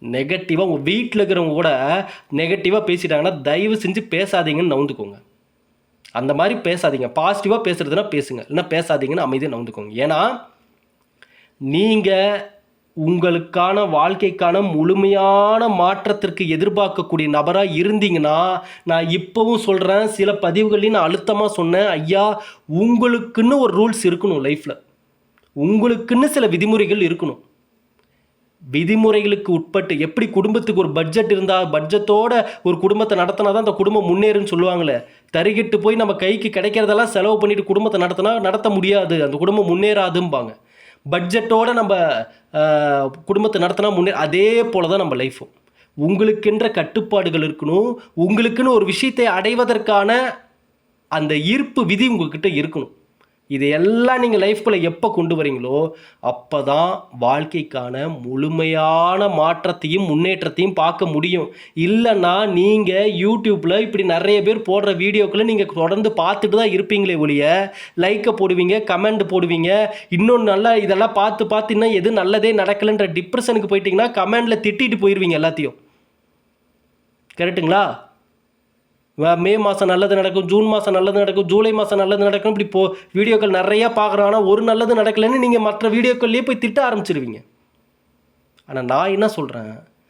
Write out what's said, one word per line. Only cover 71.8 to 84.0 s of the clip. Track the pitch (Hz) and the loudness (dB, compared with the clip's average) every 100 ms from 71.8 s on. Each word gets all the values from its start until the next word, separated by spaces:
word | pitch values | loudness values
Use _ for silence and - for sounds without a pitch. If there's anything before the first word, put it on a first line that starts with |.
| 226 | 2
எது | 202 190 | 2 0
நல்லதே | 220 185 214 220 | 0 0 2 2
நடக்கலைன்ற | 214 190 202 208 214 190 | 2 0 0 0 0 0
டிப்ரெஷனுக்கு | 165 180 247 240 226 196 | -4 -4 -4 0 0 0
போயிட்டீங்கன்னா, | 196 196 185 240 | 0 0 0 0
கமெண்ட்ல | 214 185 233 233 220 | 0 0 0 0 0
திட்டிட்டு | 214 208 254 202 | 0 0 -2 2
போயிருவீங்க | 196 196 180 156 | 2 2 0 0
எல்லாத்தையும். | 160 160 139 - _ _ _ _ _ _ _ _ _ _ _ _ _ _ _ - | 0 -2 -6 -8 _ _ _ _ _ _ _ _ _ _ _ _ _ _ _ -6
கரெக்ட்டுங்களா? | 175 175 165 190 180 - - _ _ _ _ _ _ _ _ _ _ - | -4 -2 0 0 -2 -4 -16 _ _ _ _ _ _ _ _ _ _ -2
வ-, | 160 170 | 0 2
மே | 185 214 | 2 2
மாசம் | 208 196 190 | 0 0 2
நல்லது | 185 196 196 | 2 2 2
நடக்கும், | 190 185 180 | 0 0 2
ஜூன் | 202 220 | 2 2
மாசம் | 214 208 | 0 0
நல்லது | 190 190 196 | 0 2 2
நடக்கும், | 202 190 180 | 0 0 2
ஜூலை | 196 220 | 2 2
மாசம் | 214 208 202 | 0 0 0
நல்லது | 190 202 | 2 2
நடக்கும், | 202 202 214 202 | 2 0 0 -2
இப்படி | - | 0
போ-, | 190 190 190 - 185 | 0 0 -2 -6 -2
வீடியோக்கள் | 214 220 208 | 2 2 2
நிறையா | 185 190 214 233 | 2 2 2 2
பார்க்குறோம், | 226 | 2